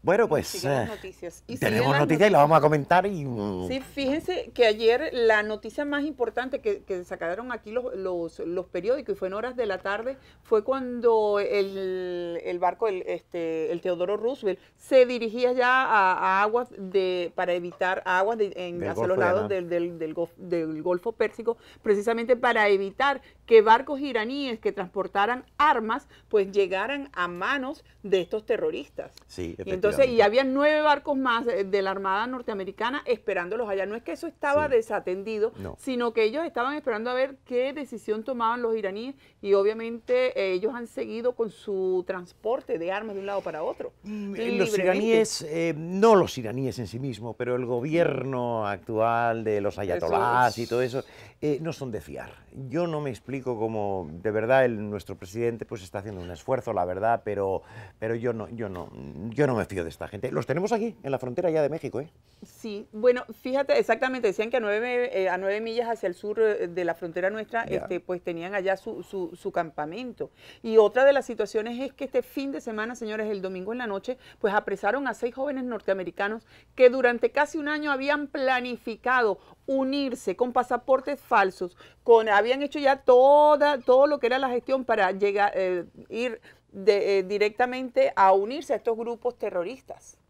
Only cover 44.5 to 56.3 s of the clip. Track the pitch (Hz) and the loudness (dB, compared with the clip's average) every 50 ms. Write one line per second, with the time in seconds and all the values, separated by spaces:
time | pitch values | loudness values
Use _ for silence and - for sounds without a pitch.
44.5 | 233 196 190 226 214 190 185 185 185 202 214 226 226 226 220 214 - - 165 151 | 0 0 0 0 0 0 2 2 2 2 2 4 4 4 2 0 -2 -8 -8 -6
45.5 | 151 165 165 165 160 147 165 170 185 196 208 226 220 190 156 - - 135 113 107 | -4 -2 -2 -2 -2 -4 -6 -4 2 4 8 8 8 8 6 2 -2 -6 -8 -6
46.5 | 110 127 135 127 92 113 117 87 113 120 135 139 117 98 113 117 107 _ 123 123 | -6 -4 -4 -4 -4 -6 -8 -8 -8 -8 -6 -6 -8 -8 -10 -12 -6 _ -2 -2
47.5 | 123 123 127 117 123 120 123 156 151 170 170 151 139 127 123 135 135 127 123 120 | -2 -2 -2 -2 -2 -2 -2 0 2 2 2 2 0 -2 -6 -4 -4 -4 -2 -2
48.5 | 117 110 107 101 101 92 - - 113 107 110 117 117 117 120 117 113 113 110 110 | -2 -2 -2 -4 -4 -6 -8 -4 0 2 2 2 2 2 2 0 0 -2 -2 -2
49.5 | 107 104 101 101 - - 104 90 87 90 85 82 85 92 117 120 120 127 127 117 | 0 0 0 -2 -4 -4 -4 -2 -2 -2 0 0 0 2 2 2 4 4 4 4
50.5 | 98 113 117 - 117 120 127 120 117 135 - - - - - - _ _ - 151 | 2 -2 -4 -2 0 0 0 -2 -2 -6 -8 -8 -18 -20 -20 -20 _ _ -2 -2
51.5 | 143 127 160 165 - - 139 127 107 101 - - 67 64 62 - - - - - | -2 -2 -4 -8 -8 -8 -10 -8 -8 -10 -10 -10 -14 -14 -14 -14 -18 -20 -20 -20
52.5 | - - 135 127 117 165 175 170 160 151 147 139 117 - _ - 135 135 117 127 | -16 -16 -12 -6 -4 -4 -2 -2 -4 -6 -6 -6 -8 -10 _ -10 -10 -8 -6 -6
53.5 | 123 107 113 113 113 107 101 101 98 95 87 73 80 85 92 110 104 110 110 113 | -4 -2 -4 -4 -2 -4 -4 -2 -4 -4 -6 -8 -12 -6 -4 -2 -2 0 2 4
54.5 | 131 135 131 123 117 104 107 104 104 98 - - 98 - - 87 95 117 120 117 | 4 4 4 2 0 -4 -6 -8 -8 -10 -10 -12 -14 -14 -14 -12 -6 -4 -4 -4
55.5 | 117 110 113 _ 117 107 92 - - 101 98 110 101 92 87 90 | -4 -4 -10 _ -12 -14 -12 -10 -12 -10 -10 -10 -12 -10 -12 -12